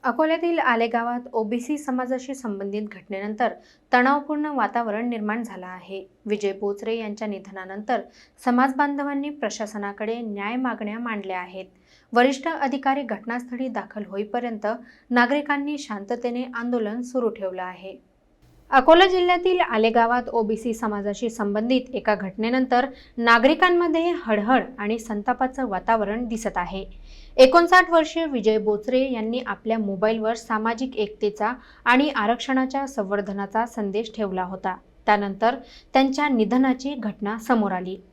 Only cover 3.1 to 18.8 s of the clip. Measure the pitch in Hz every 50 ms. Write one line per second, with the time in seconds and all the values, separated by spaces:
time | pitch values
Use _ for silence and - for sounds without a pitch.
3.1 | 202 190 202 214 214 214 247 - - - - _ _ _ _ _ - 247 247 269
4.1 | 285 294 285 294 302 294 302 302 294 262 220 202 214 240 233 220 202 214 233 240
5.1 | 240 226 208 208 214 233 233 220 190 185 180 180 185 185 165 - 196 196 190 -
6.1 | _ _ _ 208 208 214 202 196 190 196 208 202 202 202 - 220 226 233 220 214
7.1 | 208 208 220 214 202 190 190 196 190 190 185 185 190 208 214 214 247 220 - -
8.1 | _ - - _ _ _ - 254 240 247 254 262 262 262 294 285 285 277 285 285
9.1 | 285 277 277 294 294 294 - 208 - - 226 208 214 214 202 202 202 202 220 214
10.1 | 226 240 240 220 208 202 196 208 233 254 262 254 226 - 226 208 208 226 240 240
11.1 | 220 208 196 190 185 180 180 180 185 190 190 185 _ _ _ _ _ _ _ _
12.1 | - 233 247 269 277 269 - 330 330 294 - 269 254 269 277 277 269 277 285 233
13.1 | 220 202 - 233 233 247 240 247 247 240 254 262 226 208 190 - - 214 208 185
14.1 | 190 196 214 208 - 240 240 240 233 214 - 208 226 247 - - - _ _ _
15.1 | 240 247 240 240 277 294 294 294 294 277 285 285 302 285 285 - 226 202 202 196
16.1 | 240 240 247 247 240 247 254 254 247 233 233 240 247 240 220 208 214 240 247 247
17.1 | - 262 240 220 220 - 196 185 185 185 185 180 185 175 185 190 - - _ _
18.1 | _ _ _ _ _ _ _ _ _ _ _ _ - 269